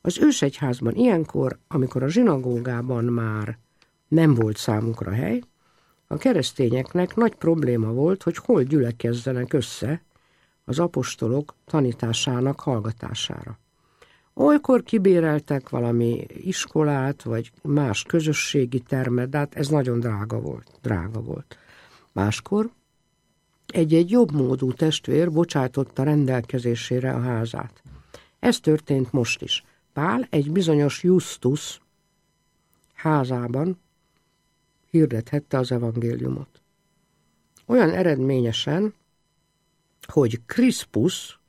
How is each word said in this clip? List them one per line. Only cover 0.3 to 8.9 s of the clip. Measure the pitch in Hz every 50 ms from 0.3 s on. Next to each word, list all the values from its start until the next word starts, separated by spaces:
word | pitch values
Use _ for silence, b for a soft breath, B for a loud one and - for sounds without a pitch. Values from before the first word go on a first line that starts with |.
| 262 - - 139 - - 147 135 123 127 127 117 -
ilyenkor, | - 247 254 226 165 156 - - 143 135 127 - - _ _
amikor | - - 131 127 - 127
a | 127 139
zsinagógában | 165 233 254 220 160 131 127 123 120 120 120 127 123 117 120 127 127 117 117
már | 120 120 117 113 110 107 107 104 107 113 _ _ _ _ _ _ _ _ _ _ _
nem | 151 160 165 156 139
volt | 117 110 107 107
számukra | - - - 110 107 110 113 113 - - -
hely, | 95 113 139 185 226 247 240 _ _ _ _ _ _ _ _ _ _ _ _
a | _ -
keresztényeknek | 147 - 269 247 175 127 - - - 135 117 117 127 131 - - 175 180 175 -
nagy | - 233 226 -
probléma | _ - 160 165 160 147 127 120 117 110 110
volt, | 113 127 143 165 196 190
hogy | - 170 170
hol | - - - 247 175
gyülekezzenek | 127 135 151 151 123 117